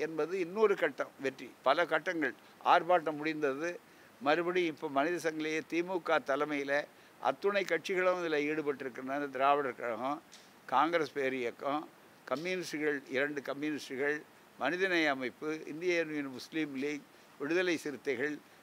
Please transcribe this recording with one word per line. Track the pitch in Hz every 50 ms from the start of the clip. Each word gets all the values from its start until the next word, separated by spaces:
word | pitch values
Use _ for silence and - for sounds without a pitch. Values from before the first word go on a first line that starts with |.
| 147
என்பது | 151 165 156 151 160 180 196
இன்னொரு | 175 165 180 214 220 208 196
கட்டம் | - 175 160 131 - 151 123 - -
வெற்றி. | 143 135 135 - 135 117 - - - 127
பல | 143 156 175
கட்டங்கள் | 156 160 160 156 185 180 165 151 131 113 - - - - - -
ஆர்ப்பாட்டம் | 120 147 175 170 165 180 180 156 160 156 147
முடிந்தது. | 151 156 160 156 151 143 135 135 156 170 175 - - - - - - - - - 117 139
மறுபடியும் | 151 165 175 170 180 180 180 165 151
இப்போ | 131 - 156
மனித | 139 135 139 165 175 170 147
சங்கிலியை | 165 156 156 151 156 156 160 151 -
தி | - 165 175
மு | 180 190 180
க | 160 170 160 151
தலைமையில | 131 - 135 139 147 151 151 143 139 139 139 143 147 - - - - - - - - -
அத்துணை | 135 - - 196 202 202 196
கட்சிகளும் | - 170 165 - - 196 180 185 185 180 180
இதுல | 175 165 156 147 147 147
ஈடுபட்டிருக்கின்றன. | 156 156 151 143 143 127 139 131 113 - 131 131 135 143 143 143
திராவிடர் | 135 127 135 139 143 143 143 131 120 127
கழகம், | 127 120 113 110 123 131 147 160 - - - - - - - - -
காங்கிரஸ் | - - 127 143 160 170 170 156 139 - 147
பேரியக்கம், | 135 131 131 131 123 117 - - - 139 139 151 165 - - - - - - - -
கம்யூனிஸ்டுகள், | - 127 135 160 180 185 185 170 147 - 151 147 151 147 139 135 -
இரண்டு | 135 127 139 147 147 143
கம்யூனிஸ்டுகள், | 123 - 135 139 147 151 151 135 - - 139 123 139 143 147 151 156 - - - - - - -
மனிதநேய | 117 135 160 180 190 190 180 170 160 151
அமைப்பு, | 139 131 131 123 107 - 151 156 156 156 - -
இந்திய | 143 151 175 185 175 170
யூனியன் | 165 156 151 151 143 139 131 123
முஸ்லீம் | - - - 160 156 147 139
லீக், | 131 135 147 151 143 120 - - - - - - -
விடுதலை | 147 143 160 180 185 180 170 143
சிறுத்தைகள், | - 151 139 117 - 143 135 113 131 151 151 - - - - -